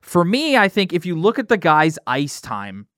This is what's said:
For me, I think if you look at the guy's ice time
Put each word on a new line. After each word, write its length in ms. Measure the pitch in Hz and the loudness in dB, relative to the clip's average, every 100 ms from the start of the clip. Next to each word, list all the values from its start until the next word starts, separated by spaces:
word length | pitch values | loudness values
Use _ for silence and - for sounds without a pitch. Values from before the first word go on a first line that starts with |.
For 240 | - 175 175 | 0 0 2
me, 320 | 247 311 254 | 0 2 2
I 100 | 196 | 2
think 240 | 208 190 | 0 -2
if 140 | 170 175 | -2 -4
you 100 | 165 | 0
look 240 | 190 233 | 0 0
at 80 | 220 | 0
the 100 | 220 | 0
guy's 400 | 160 156 160 156 - | 4 4 2 0 -4
ice 340 | 131 143 - | -4 -4 -8
time 460 | - 104 143 98 101 | -10 -8 -8 -14 -18